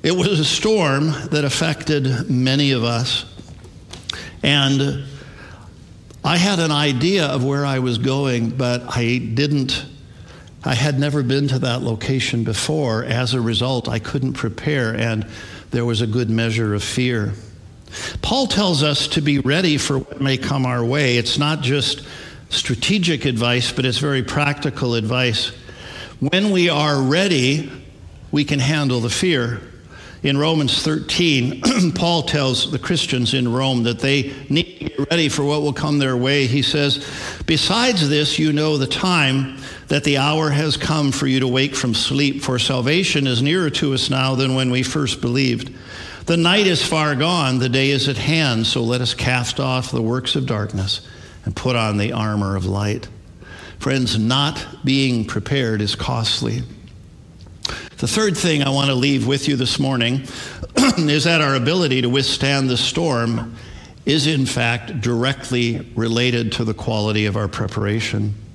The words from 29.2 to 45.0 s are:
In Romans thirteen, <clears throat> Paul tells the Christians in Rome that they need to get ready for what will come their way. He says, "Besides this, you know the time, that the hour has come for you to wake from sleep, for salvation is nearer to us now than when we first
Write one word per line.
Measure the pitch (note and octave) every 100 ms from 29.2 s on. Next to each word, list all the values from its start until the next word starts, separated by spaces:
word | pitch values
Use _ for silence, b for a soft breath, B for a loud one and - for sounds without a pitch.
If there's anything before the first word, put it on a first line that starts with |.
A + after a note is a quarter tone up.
| F#3 D#3 A#2 A2 - - - B B B
In | C#3 C#3
Romans | D3+ D#3+ C3+ -
thirteen, | D#3 D3+ - - F3 C3+ B2 -
<clears throat> | A#3 B3+ F3+ -
Paul | E3+ E3+
tells | - D3+ C3+ C3 -
the | B2+
Christians | - F3 - B2+ A#2+
in | C3+ B2
Rome | A#2+ C3+ B2+
that | A#2 A#2
they | C3+ C#3 C#3 C3+ -
need | D3 - -
to | D#3
get | - C#3
ready | E3+ D#3+
for | - C#3+
what | D3+
will | D3
come | B2+ D3+ D3
their | C3+ B2+
way. | B2+ C#3+ C3
He | C#3
says, | - D3+ C#3+ C3+ B B B B -
"Besides | D#3 - G#3 B3+ G3+ D3
this, | D3 D3+ -
you | D#3
know | D3 D#3 D3
the | B2+
time, | - F#3 F3 C3+ C3+ B2+ B B B -
that | C#3+
the | D3 C#3
hour | C#3 D3 D3+
has | C#3+ D#3 C3+
come | - D#3 C#3+
for | C3 C3+
you | C3
to | B2+
wake | C3 C#3
from | C3+ B2
sleep, | A2 - C#3 C#3+ C#3
for | - B2+
salvation | - C3 B2 E3+ F#3+ D3 C3+
is | A#2+
nearer | C#3 F3+ D#3+
to | - D3
us | C3 -
now | C3 C3 C3
than | C3+ C3
when | B2+
we | B2+
first | B2+ D#3